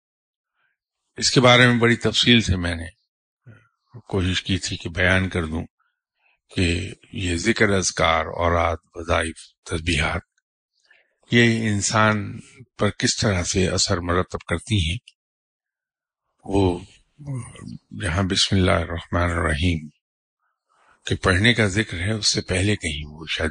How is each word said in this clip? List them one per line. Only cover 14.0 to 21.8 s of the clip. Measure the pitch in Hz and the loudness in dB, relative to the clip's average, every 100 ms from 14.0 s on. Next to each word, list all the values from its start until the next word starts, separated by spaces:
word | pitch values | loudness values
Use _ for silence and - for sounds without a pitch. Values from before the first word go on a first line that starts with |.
مرتب | 87 87 90 - | 0 -2 -2 -6
کرتی | - 85 - 104 80 | -6 -6 -2 0 0
ہیں۔ | 92 - _ _ _ _ _ _ _ _ _ _ _ _ _ | -4 -10 _ _ _ _ _ _ _ _ _ _ _ _ _
وہ | - 98 92 90 - - _ - 143 127 104 - - - _ 98 | -2 2 2 0 -8 -20 _ -16 -10 -10 -10 -16 -16 -16 _ -8
جہاں | 95 87 | -2 0
بسم | 95 95 - 98 | 0 0 2 4
اللہ | 92 | 4
الرحمن | 90 82 85 - 87 87 | 2 0 -8 -4 -2 0
الرحیم | 85 82 73 87 80 76 - _ _ _ _ _ _ _ _ _ _ - | 0 0 0 0 0 -6 -18 _ _ _ _ _ _ _ _ _ _ -6
کے | - | -2
پڑھنے | 95 92 117 | 0 2 4
کا | 117 104 | 4 2
ذکر | 95 | 0